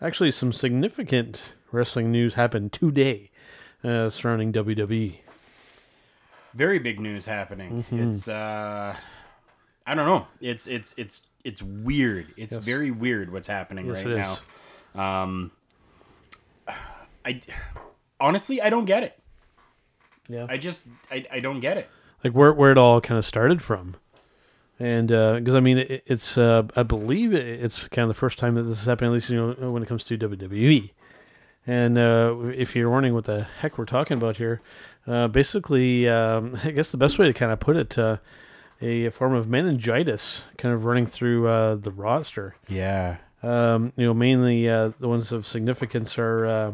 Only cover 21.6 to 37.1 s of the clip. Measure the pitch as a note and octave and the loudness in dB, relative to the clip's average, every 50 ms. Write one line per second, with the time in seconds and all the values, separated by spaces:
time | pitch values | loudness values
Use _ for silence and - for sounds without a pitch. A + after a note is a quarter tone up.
21.6 | A#2+ C#3+ F#3 - - - _ _ _ _ _ _ - C3 A#2 B2+ C#3+ D3 D3+ D3 | -4 -4 -4 -4 -6 -10 _ _ _ _ _ _ -4 0 4 6 8 8 8 8
22.6 | C#3 C#3 C3+ C3 B2 A#2+ A#2+ A#2+ - - A#2 A2+ G#2+ - - A2+ A2+ C3 F3 E3+ | 8 8 10 10 10 8 8 6 4 2 -2 -2 -2 -2 0 2 4 4 4 2
23.6 | - - A2+ F#2+ F2+ F2+ F2+ - _ _ _ _ _ _ _ _ _ _ _ _ | 0 -2 -4 -4 -6 -10 -16 -16 _ _ _ _ _ _ _ _ _ _ _ _
24.6 | _ _ _ - B2 A#2+ A#2+ A#2 A#2 A2+ A#2 A2 A2 A2 A2 A#2 A#2 A#2+ B2+ C3 | _ _ _ -6 -4 -2 0 2 2 4 4 4 4 4 4 2 2 4 4 6
25.6 | B2+ B2+ B2+ B2+ C3 C3 C3+ C3 - - C3 A2+ - - - C3 A#2+ A#2 A#2 A2+ | 6 6 6 4 2 0 -4 -8 -4 -2 -2 -2 -2 0 2 4 6 6 6 6
26.6 | A2 A2 - A#2+ B2 A2+ A2+ G#2+ G#2 A2+ C3+ G3 A#3 A#3 G#3 D#3+ B2 A#2+ A#2 A#2+ | 4 2 0 0 0 2 0 -2 0 0 0 0 2 2 2 0 0 -2 -6 -6
27.6 | B2 A#2 - - - - - A#2+ A#2 A2+ A2 - - B2+ - - - A#2+ A#2+ A#2 | -4 -4 -2 -4 -6 -4 0 0 0 0 0 0 -2 -2 -2 0 0 0 0 0
28.6 | A#2 A#2 A2+ G#2+ G#2 B2 B2 A#2 B2 A#2+ A#2+ A#2+ A2+ - B2 A#2 A#2 A2+ B2 C3 | 0 -2 -4 -4 0 0 0 0 2 0 0 0 0 0 -2 -2 -2 -2 -4 -4
29.6 | C3 B2+ A#2+ A#2+ A2+ G#2+ A#2+ A2+ - - A#2+ A2 A2+ G#2+ G2+ F#2+ G2 F#2+ G2 G#2 | -6 -4 -4 -4 -4 -4 -6 -6 -6 -6 -6 -4 -4 -4 -6 -8 -10 -6 -2 2
30.6 | A2+ C#3 D#3 C3+ G2+ G2 - _ _ - - - - _ _ _ _ _ _ _ | 4 6 6 6 4 -2 -12 _ _ -20 -20 -20 -20 _ _ _ _ _ _ _
31.6 | - - B2 B2 A#2+ A#2+ A#2+ A#2+ A#2+ A#2 A#2 A2+ A#2 A#2 A#2 A#2+ A#2+ A#2+ B2+ C3 | -6 -2 0 2 2 2 4 4 4 4 6 4 4 2 0 -2 -4 -6 -4 -4
32.6 | B2+ - - A#2+ A#2 A#2 A#2+ C3+ C3+ B2+ A#2+ A#2 A2 - G#2 G#2 G#2+ - - - | -4 -2 0 0 2 2 2 2 2 2 0 0 -2 -2 -4 -4 -6 -8 -8 -6
33.6 | - D3+ - - A#2+ - - B2+ D3+ - D3 B2 A#2 A2+ G#2+ G#2+ A#2 A2+ A#2 A#2 | -6 -6 -6 -6 -6 -2 -2 -2 0 0 -2 -2 -2 -2 -2 -2 -2 -4 -4 -4
34.6 | - - - - - - - _ _ - A#2+ A#2+ A#2+ A#2 G#2 C3 C#3 - - G3+ | -8 -14 -20 -20 -20 -20 -20 _ _ -4 0 0 0 2 4 2 2 2 0 -6
35.6 | E3+ - D3 C3 B2+ B2+ B2 B2 A#2+ A#2+ A#2 A2+ A2+ A2+ A2+ A2+ A2 A#2+ B2+ G#2+ | -2 0 2 2 4 4 2 2 2 2 2 2 2 2 0 0 -2 -4 -6 -6
36.6 | F#2 D#3+ D#3 C#3 D#3+ - - B2+ E3 D3+ | -6 -4 -2 -2 -2 -2 0 2 2 2